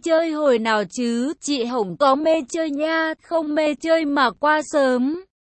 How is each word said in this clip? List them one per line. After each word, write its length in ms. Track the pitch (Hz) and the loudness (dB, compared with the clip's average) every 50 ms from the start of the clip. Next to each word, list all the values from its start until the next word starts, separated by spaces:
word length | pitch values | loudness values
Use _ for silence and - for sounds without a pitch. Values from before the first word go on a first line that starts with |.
chơi 280 | - 330 320 320 339 330 | 0 2 2 2 2 0
hồi 280 | 302 302 302 277 240 220 | -2 0 2 2 2 2
nào 240 | 226 226 220 214 202 170 - | 2 0 0 0 0 -2 -4
chứ, 360 | 254 240 233 233 233 247 294 339 - | -4 -2 -2 -2 -2 -2 -4 -6 -6
chị 240 | - 285 285 254 226 | -6 -4 -2 -2 -2
Hồng 320 | 240 254 240 208 180 170 - | -2 -4 -4 -4 -4 -2 0
có 160 | 294 269 269 | 2 2 2
mê 180 | 294 311 320 320 320 254 - | 4 2 2 2 0 0 -4
chơi 220 | 330 330 320 311 | -4 -4 -4 -4
nha, 440 | 277 285 302 320 330 320 320 320 320 - | -4 -4 -2 -2 0 0 -2 -2 -4 -8
không 320 | _ - 339 330 311 302 294 | _ -4 -4 -2 -2 -2 -2
mê 200 | 311 302 302 285 | 0 0 0 -2
chơi 300 | - - 330 330 330 320 | -2 0 0 2 2 2
mà 260 | 285 285 285 269 233 | 0 0 2 0 0
qua 300 | - - 294 302 302 311 302 | 0 0 0 0 2 0 0
sớm. 600 | - 320 294 269 254 254 247 254 285 320 359 381 _ _ _ _ | 0 0 2 2 2 2 0 0 -2 -2 -6 -8 _ _ _ _